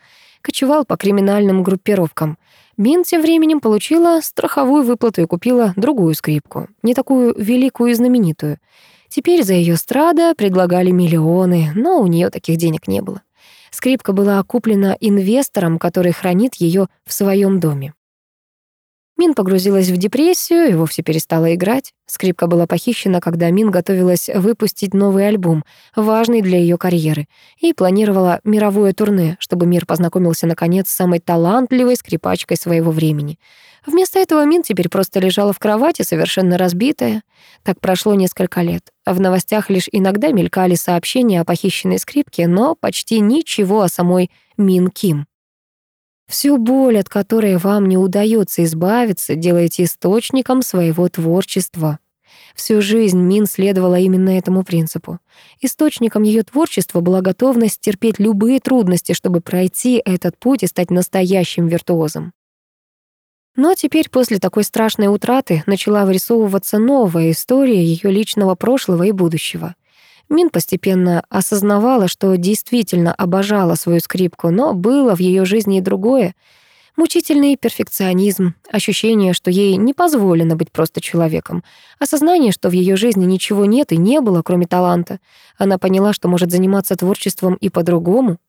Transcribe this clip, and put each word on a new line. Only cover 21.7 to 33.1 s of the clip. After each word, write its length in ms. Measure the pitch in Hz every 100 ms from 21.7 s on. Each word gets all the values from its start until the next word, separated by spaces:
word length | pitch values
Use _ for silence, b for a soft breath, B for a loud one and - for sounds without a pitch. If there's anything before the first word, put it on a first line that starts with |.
| 262 - _ -
Скрипка 400 | - 185 175 170
была 180 | 170 170
похищена, 560 | 170 - 226 196 180
когда 300 | 175 170 170
Мин 180 | 185 214
готовилась 600 | 180 170 190 180 180 -
выпустить 600 | - 190 233 208 - 196 196
новый 320 | 202 196 202
альбом, 360 | 214 180 156 b b b -
важный 460 | 214 220 226 233
для 160 | 190 180
её 220 | 170 175
карьеры, 480 | 185 175 156 151 147 b b _
и 120 | 339
планировала 680 | - 185 190 214 190 180 170
мировое 500 | 208 214 214 202 202
турне, 440 | 185 208 196 160 175
чтобы 280 | - 180 175
мир 180 | 175 -
познакомился, 640 | 165 170 185 175 160 165
наконец, 420 | 165 170 185 185
с 60 | -
самой 240 | 180 170
талантливой 760 | - 170 170 233 254 254 247 247
скрипачкой 600 | - 165 180 185 - 170
своего 320 | - 170 165
времени. 480 | 160 160